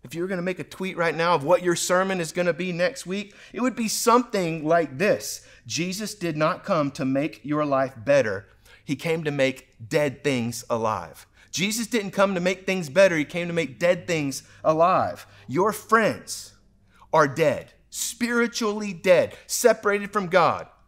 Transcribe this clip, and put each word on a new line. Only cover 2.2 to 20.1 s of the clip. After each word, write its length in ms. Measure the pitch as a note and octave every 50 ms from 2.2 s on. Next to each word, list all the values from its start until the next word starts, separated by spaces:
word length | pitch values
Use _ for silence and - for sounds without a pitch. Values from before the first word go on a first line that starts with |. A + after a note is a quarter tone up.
is 100 | E3 D#3
gonna 220 | - F3 F3 F3 D#3+
be 180 | D#3 F3+ F#3
next 360 | F3 E3 F3+ F3 - - -
week, 260 | E3+ F#3 G3+ G#3 G3+ - - - -
it 100 | - -
would 140 | A#3 B3+ A3
be 120 | - A#3
something 760 | G#3 - - - A#3 A3+ B3+ B3 - - G3+ F3+ E3 D#3+ E3 D3
like 360 | D3+ E3 E3+ E3 C#3 C3 C3
this. 420 | F#3+ G#3 D3+ - - - - - - - - - _
"Jesus 480 | A#2 A2 C3+ E3+ F3+ F#3 G3+ A3 G3+ -
did 240 | - F3 E3+ D#3
not 260 | D3+ D#3 D#3+ F3+ - -
come 280 | - F#3+ D#3 D3 C#3
to 120 | C3+ - C#3+
make 400 | C3 C3+ C#3 D3 D#3+ - - -
your 220 | C#3+ D3 D3+ D3+
life 300 | C#3+ C#3 C3 C3+ B2+ -
better. 500 | A#2 G#2 C3+ C#3+ C#3+ B2 G#2+ F#2+ G2 - _ - _ _ - - - _
He 100 | - C#3
came 280 | - - E3+ D#3+ E3 D#3+
to 80 | D3+
make 380 | C#3+ C#3+ C3+ C3+ C3+ - - _ _ _ A#2 G#2
dead 340 | D3 D3+ D3 C#3+ B2+ - -
things 400 | D3 C3+ B2 A2+ A#2 A#2+ - - -
alive." 560 | A#2+ A2+ A2+ A2 G#2+ F#2+ E2+ D2+ - - - _ _ _ - _ -
Jesus 300 | - F3+ G#3 G#3+ A#3+ A#3
didn't 240 | - - A#3 G3+ F#3+
come 240 | - G3 G3 G3 G3
to 40 | F3
make 280 | F3 F3+ F#3+ F#3 -
things 200 | - F#3+ F#3 E3+
better. 300 | C#3 C3 F#3 G3 F#3+ E3+
He 80 | D#3 D3
came 220 | - - E3+ F3
to 60 | F3 E3+
make 260 | E3+ E3 - B2+ G#2
dead 260 | F3 F3 F#3 F3 -
things 380 | - E3+ D#3 C#3+ C#3 C3 - - - - - -
alive. 600 | D#3 D#3+ D#3 E3 F3+ F#3 D3+ A2+ F#2 D#2 - - - - - -
Your 260 | - B2+ E3 F#3+ G#3+ G#3
friends 800 | - - - A3 A3+ G#3+ F3 A#2 F#2 - - - - - - _ _ _ _ _ _ _ _ _ _ - _
are 160 | - D#3 D3+
dead, 460 | C#3+ B2+ D3+ D#3+ C#3+ A#2 E2 - - _ _ _ _
spiritually 1040 | - - - - - - A#3+ A#3+ A#3+ A#3+ A#3 A3+ - - A#3 G#3 G#3 G#3+ G#3 G#3 F#3
dead, 420 | E3 D#3 F#3 F3+ D#3 A#2 F#2+ - - -
separated 680 | - - - - A#3 G#3+ - - G#3 G3+ G#3 G3+ G3